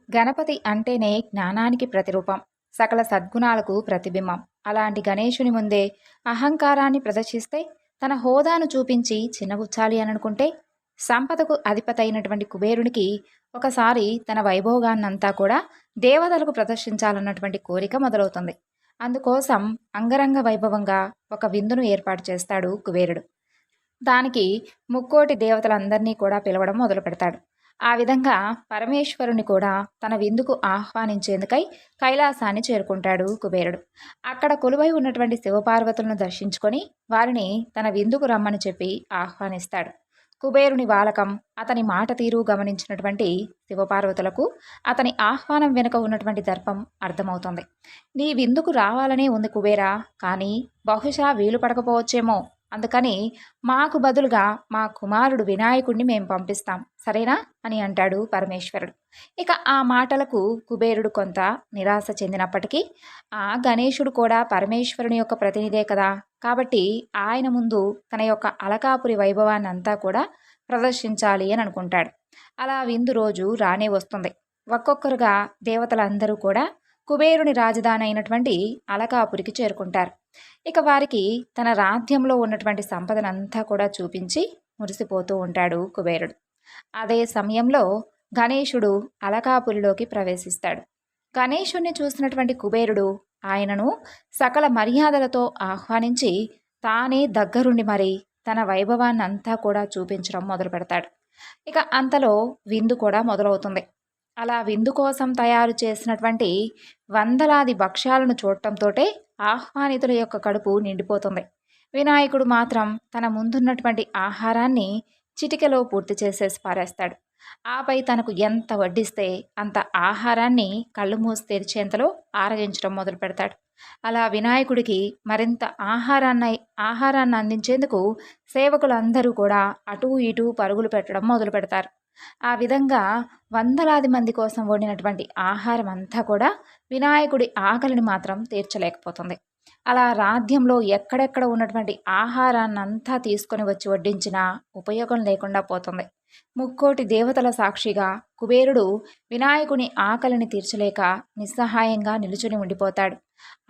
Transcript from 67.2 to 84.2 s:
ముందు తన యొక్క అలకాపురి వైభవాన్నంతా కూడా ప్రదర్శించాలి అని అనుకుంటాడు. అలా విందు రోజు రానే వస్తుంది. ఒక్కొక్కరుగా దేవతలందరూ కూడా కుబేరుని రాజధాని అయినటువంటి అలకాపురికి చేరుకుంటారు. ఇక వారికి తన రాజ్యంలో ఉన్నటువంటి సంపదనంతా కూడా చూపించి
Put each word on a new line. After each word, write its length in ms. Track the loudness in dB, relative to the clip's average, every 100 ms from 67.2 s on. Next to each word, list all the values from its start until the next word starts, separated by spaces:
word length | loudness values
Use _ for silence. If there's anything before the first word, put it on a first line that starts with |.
| -2 -2 0
ముందు 480 | 0 0 0 0 -4 _
తన 60 | -2
యొక్క 260 | 0 0 -2
అలకాపురి 680 | -4 -4 -2 0 0 0
వైభవాన్నంతా 800 | 2 2 4 4 2 -2 -6 -4
కూడా 340 | -2 -2 -2 -2 -6 _ _ -6
ప్రదర్శించాలి 840 | -2 0 0 -4 0 2 2 0
అని 100 | 0
అనుకుంటాడు. 480 | -2 -6 -2 0 0 -6 _ _ -18 -8
అలా 240 | -6 -4
విందు 300 | -2 0 0
రోజు 420 | 2 0 0 -2
రానే 340 | 0 2 2 0
వస్తుంది. 460 | -2 -2 -8 -8 -10 _ _ -6
ఒక్కొక్కరుగా 760 | -2 0 0 0 2 2 2 0 -6
దేవతలందరూ 720 | -4 -2 0 0 0 0 0
కూడా 340 | 0 0 0 -2 -6 _ _ -2
కుబేరుని 440 | 2 6 6 4
రాజధాని 520 | 2 2 2 0 0
అయినటువంటి 800 | 0 -4 -2 0 0 0 -2 -6 -6
అలకాపురికి 640 | -4 -2 0 0 -2 -6 -4
చేరుకుంటారు. 500 | -4 -4 -4 -2 -2 -6 _ _ -20 _ -4
ఇక 120 | 0
వారికి 680 | 4 4 2 0 0 -2 -6 -4
తన 120 | 0
రాజ్యంలో 640 | 2 2 2 2 2 4 2
ఉన్నటువంటి 460 | 2 0 -2 -2
సంపదనంతా 800 | -4 -6 -4 -2 -2 -4 -6 -6
కూడా 240 | -2 0 0
చూపించి 720 | -2 -8 -8